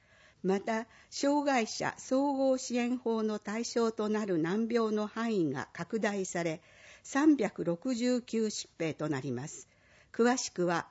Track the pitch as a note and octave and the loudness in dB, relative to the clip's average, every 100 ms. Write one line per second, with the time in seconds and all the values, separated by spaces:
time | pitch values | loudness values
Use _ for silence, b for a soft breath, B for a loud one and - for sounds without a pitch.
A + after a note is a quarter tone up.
0 | b b b b F3+ G3 A3+ A3 A#3 b | b b b b 0 0 0 -4 -6 b
1 | b - C#4 D4 C#4+ B3+ A3 - C#3+ - | b -2 2 2 2 2 0 -2 -4 -6
2 | - C4 C#4+ C4+ C4+ C4 - A#3+ A#3+ B3 | -2 0 2 2 2 2 0 -2 0 -2
3 | A3+ A3+ A3 G#3+ - A3 A#3 A#3 A3+ A3 | -2 0 0 -4 -6 -6 -2 0 0 0
4 | G#3+ G#3+ G#3 E3+ E3 G#3 A3+ A#3 A3 G#3+ | 0 0 0 0 2 0 0 0 2 0
5 | G#3 A3+ A#3 G#3 D3+ B2+ - - E3+ A3 | -2 -2 0 2 0 -2 -6 -10 -6 -2
6 | G#3 G3+ F#3 F3 E3+ D#3 B B B B | -2 -2 -4 -2 -2 -4 B B B B
7 | - C#4 D#4 C4+ G3+ - E3+ E3+ C4 A#3 | -4 4 6 6 2 0 -2 -2 -2 0
8 | B3 B3 - A3+ A3 - - - D#3+ - | 2 0 0 -2 -2 -4 -10 -4 -4 -2
9 | D#3 C3+ C#3 A#2+ - - - b b b | -2 -2 -4 -6 -8 -14 -20 b b b
10 | b - A#3 C4 - - F3 E3+ - | b 2 4 2 -2 -2 0 0 -4